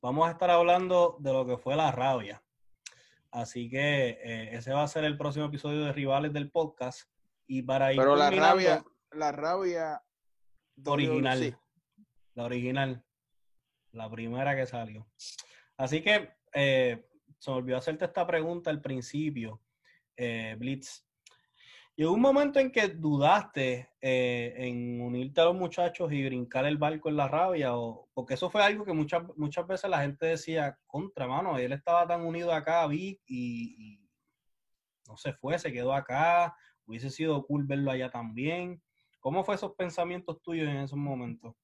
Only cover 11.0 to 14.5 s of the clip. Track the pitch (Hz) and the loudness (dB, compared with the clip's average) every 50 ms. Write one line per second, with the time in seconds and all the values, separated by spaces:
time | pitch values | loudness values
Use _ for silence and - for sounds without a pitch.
11 | 143 - 156 156 131 131 131 131 143 143 123 - _ _ _ _ _ _ _ _ | 2 2 2 2 2 2 2 0 0 -2 -4 -8 _ _ _ _ _ _ _ _
12 | - _ _ _ _ _ _ 117 117 120 123 123 120 127 131 139 139 135 127 120 | -20 _ _ _ _ _ _ -8 -6 -4 -4 -2 -2 -2 0 0 0 0 -2 -8
13 | _ _ _ _ _ _ _ _ _ _ _ _ _ _ _ _ _ _ _ 113 | _ _ _ _ _ _ _ _ _ _ _ _ _ _ _ _ _ _ _ -14
14 | 110 110 110 110 113 117 117 123 135 139 | -12 -12 -10 -8 -8 -6 -4 -2 0 0